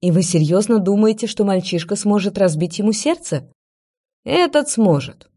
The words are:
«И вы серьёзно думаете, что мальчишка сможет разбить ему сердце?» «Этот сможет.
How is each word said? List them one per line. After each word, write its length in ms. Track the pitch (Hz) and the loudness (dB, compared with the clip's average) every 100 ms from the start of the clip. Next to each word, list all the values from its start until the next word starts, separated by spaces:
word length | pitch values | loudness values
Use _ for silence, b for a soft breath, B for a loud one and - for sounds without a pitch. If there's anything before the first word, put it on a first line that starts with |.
«И 100 | 180 | 2
вы 120 | 170 | 2
серьёзно 560 | 175 170 156 175 208 226 | 2 0 2 2 2 0
думаете, 460 | 185 202 214 220 226 | 2 2 2 2 -4
что 200 | - 202 | -2 0
мальчишка 500 | 190 185 175 165 202 | 0 -2 -6 -4 -4
сможет 420 | 208 208 190 196 | 0 0 0 0
разбить 400 | 190 156 175 - | 0 2 -4 -2
ему 140 | 208 | -2
сердце?» 580 | 214 - 330 - 147 - _ _ _ _ _ _ _ - | 0 -2 -2 -4 -8 -8 _ _ _ _ _ _ _ -4
«Этот 420 | 339 359 294 277 | 0 2 0 -2
сможет. 640 | - 214 147 123 - _ | 0 2 2 -2 -16 _